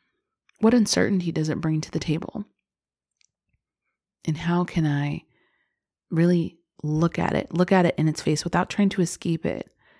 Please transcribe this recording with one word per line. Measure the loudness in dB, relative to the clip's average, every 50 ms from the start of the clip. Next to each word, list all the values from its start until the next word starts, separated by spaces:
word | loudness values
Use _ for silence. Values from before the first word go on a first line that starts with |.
| _ _ _ _ _ _ _ _ _ _ _ _
What | 4 4 6
uncertainty | 6 4 2 2 2 2 2 0 0 -2 -2
does | -2 -2 -2 -2
it | -2 -2
bring | -2 0 -2 -2
to | -2 -4
the | -6 -6
table? | -4 -2 -4 -4 -4 -8 -10 -12 -12 -12 _ _ _ _ _ _ _ _ _ _ _ _ _ _ _ _ _ _ _ _ _ _ _ _ _ _ _ _ _ _ _ _ _ _ -6
And | -6 -4
how | -2 -2 -2 0 0 -2
can | 0 0 0 0
I | 2 0 0 -2 -4 -4 -8 -10 _ _ _ _ _ _ _ _ _ _ _ _ _ _ _ _ _
really | 0 2 4 4 4 2 0 -2 -8 _ _ _ _ -10 -6
look | -2 0 0 0 0 0
at | -2 -2 0 0
it, | -2 -2 -2 -2
look | -2 2 4
at | 4 4 4
it | 2 2
in | 0 0
its | 0 0 0
face | -2 -2 -2 -2 -2
without | -2 -2 -2 -2 -2
trying | 0 0 0 2
to | 2 0
escape | -2 -2 -4 -6 -4 -4 -4 -2 -2
it | -4 -6 -6 -10 -14 _ _ _ _ _